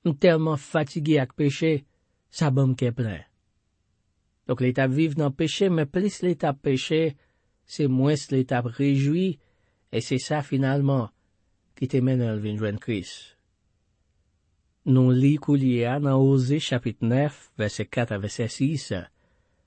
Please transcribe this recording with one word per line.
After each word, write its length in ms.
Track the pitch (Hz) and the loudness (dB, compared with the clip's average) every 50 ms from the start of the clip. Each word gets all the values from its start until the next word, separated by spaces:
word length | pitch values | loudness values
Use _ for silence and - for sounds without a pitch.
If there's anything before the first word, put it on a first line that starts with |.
M 140 | - 175 151 143 | -2 -2 0 4
telman 400 | - 180 165 160 160 160 156 143 | 4 4 4 4 2 0 -2 -4
fatige 640 | - - - 160 151 139 - 170 147 151 156 147 | -4 -4 -4 -2 -2 -4 -4 -4 0 2 2 2
ak 140 | 131 123 _ - | 0 -2 _ -2
peche, 460 | 151 143 139 - 170 160 160 143 - _ _ _ _ _ _ _ _ _ - | 0 0 0 0 0 0 0 0 -2 _ _ _ _ _ _ _ _ _ -4
sa 160 | - 170 147 131 | -2 0 2 2
ban 180 | 135 135 131 | 4 2 2
m 60 | 131 127 | 2 0
ke 120 | 131 120 117 | 0 -2 -2
plen. 260 | - 123 110 98 76 - _ _ _ _ _ _ _ _ _ _ _ _ _ _ _ _ _ _ _ _ _ _ _ _ - | -2 -4 -6 -6 -8 -12 _ _ _ _ _ _ _ _ _ _ _ _ _ _ _ _ _ _ _ _ _ _ _ _ -6
Donk 160 | 127 117 127 | -4 -2 0
lè 80 | 127 123 | 0 0
t 80 | 135 | 0
ap 120 | 135 131 127 | 0 0 2
viv 220 | 143 160 160 143 156 | 0 0 0 0 0
nan 160 | 151 139 131 | -2 -2 -2
peche, 320 | - 160 151 - - 196 190 | -2 -2 -4 -2 0 0 2
men 200 | 180 160 151 143 | 2 2 0 -2
plis 320 | - 185 196 208 - - - | -2 -2 -2 -2 -2 -2 -2
lè 80 | 180 170 | -2 -2
t 140 | - - 156 | 0 -2 -2
ap 140 | 139 139 - | -2 -2 -2
peche, 480 | 143 135 131 - - 160 156 165 160 143 - _ _ _ _ _ _ _ _ _ - | -2 -2 -2 -2 -2 0 0 0 0 -2 -6 _ _ _ _ _ _ _ _ _ -12
se 180 | - - 156 | -4 -2 0
mwens 460 | 139 131 127 131 143 151 143 - - 139 | 0 2 2 2 2 2 0 -2 -2 -2
lè 80 | 131 131 131 | 0 0 0
t 80 | 135 123 | -2 -2
ap 140 | 120 123 117 - | -2 -4 -4 -2
rejwi, 560 | 139 143 139 135 135 143 151 175 185 190 160 - _ _ _ _ _ _ _ _ _ _ | 0 2 2 2 2 2 0 0 0 -2 -4 -6 _ _ _ _ _ _ _ _ _ _
e 80 | - 113 | -6 -6
se 160 | 113 - 139 127 - | -4 -2 -4 -4 -2
sa 160 | - 156 151 139 | -4 -4 -4 -4
finalman 640 | - - 131 135 131 135 143 139 139 139 131 117 104 - _ _ _ _ _ _ _ _ _ _ _ _ - | -2 -2 0 0 0 0 2 2 2 2 0 -2 -4 -8 _ _ _ _ _ _ _ _ _ _ _ _ -8
ki 140 | 139 131 | -6 -2
te 100 | - 135 | 0 0
mennen 320 | 123 131 131 127 120 113 110 | 2 2 2 0 0 -2 -2
l 80 | 107 | -4
vin 160 | 104 107 104 107 | -4 -4 -4 -2
jwenn 240 | 110 104 101 104 | -2 -4 -4 -4
Kris. 540 | - - 117 101 90 - - - - - _ _ _ _ _ _ _ _ _ _ _ _ _ _ _ _ _ _ _ _ _ _ _ _ _ _ _ _ _ _ - - | -6 -6 -4 -4 -6 -8 -12 -18 -20 -20 _ _ _ _ _ _ _ _ _ _ _ _ _ _ _ _ _ _ _ _ _ _ _ _ _ _ _ _ _ _ -2 2
Nou 240 | 131 131 127 127 127 | 4 4 6 4 4
li 220 | 127 131 139 151 147 | 4 4 4 2 2
kou 160 | - - 143 139 | 0 0 0 2
liye 240 | 135 127 123 120 117 | 2 2 2 2 0
a 140 | 117 127 147 | 0 -2 -2
nan 160 | 147 139 135 135 | 0 0 2 4
Oze 400 | 135 135 139 135 127 123 143 156 | 4 4 4 4 2 2 0 -2
chapit 400 | - - 135 120 - 120 110 - - | -2 -2 -4 -4 -2 -4 -4 -2 0
nèf, 460 | 113 120 131 143 147 - - - _ _ - | 0 2 2 0 -2 -4 -8 -16 _ _ -6
vèsè 240 | 107 104 - - 107 | -6 -4 -4 -6 -8
kat 300 | - - - 120 117 110 | -6 -4 -4 -4 -4 -4
a 20 | 101 | -6
vèsè 260 | 98 104 - - 120 110 | -6 -6 -6 -6 -6 -6
sis. 400 | - - 131 139 160 135 - - 107 92 - - _ _ _ _ _ _ _ _ _ _ _ | -4 -4 -2 -2 -2 -4 -6 -6 -8 -8 -8 -10 _ _ _ _ _ _ _ _ _ _ _